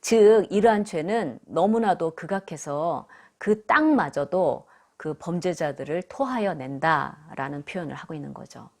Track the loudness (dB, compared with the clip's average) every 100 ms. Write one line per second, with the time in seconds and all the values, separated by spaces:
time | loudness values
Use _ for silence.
0 | 4 8 8 8 4 4 4 4 0 -4
1 | -2 -2 -4 -8 _ 0 2 2 2 0
2 | -2 -6 -6 -6 -6 -12 -8 -4 -4 -4
3 | -8 -20 _ _ 0 0 4 4 4 4
4 | 2 -2 -2 0 0 0 -8 _ _ _
5 | -10 -8 -6 -4 -2 -2 -4 -6 -6 -6
6 | -8 -6 -4 -2 -2 -4 -8 -2 0 2
7 | -2 -10 -16 -10 -8 -8 -8 -10 -8 -12
8 | -12 -12 -12 -14 -18 -20 -20 _